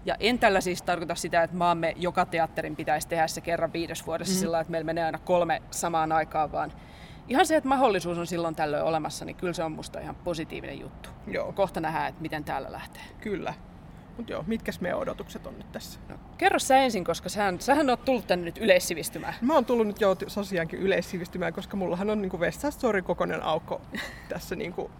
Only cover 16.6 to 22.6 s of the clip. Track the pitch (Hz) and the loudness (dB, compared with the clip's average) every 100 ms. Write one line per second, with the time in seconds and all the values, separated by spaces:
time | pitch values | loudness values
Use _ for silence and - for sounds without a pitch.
16.6 | - 269 269 214 170 165 - 202 202 175 | 8 8 8 2 0 -2 -2 0 2 2
17.6 | - 285 285 233 - 247 - 180 170 156 | 4 4 6 2 2 0 2 0 0 0
18.6 | 220 185 - 165 - 165 - - 240 311 | 6 6 6 -4 -4 -6 -8 0 4 4
19.6 | 233 240 214 196 202 185 185 214 196 185 | 6 2 2 4 4 4 -2 -4 -2 -2
20.6 | 165 - 190 180 180 180 170 180 170 170 | -2 0 2 2 0 -6 -6 -4 -4 -4
21.6 | 190 202 175 170 208 214 190 185 170 - | -6 -2 -2 0 0 0 0 0 -2 0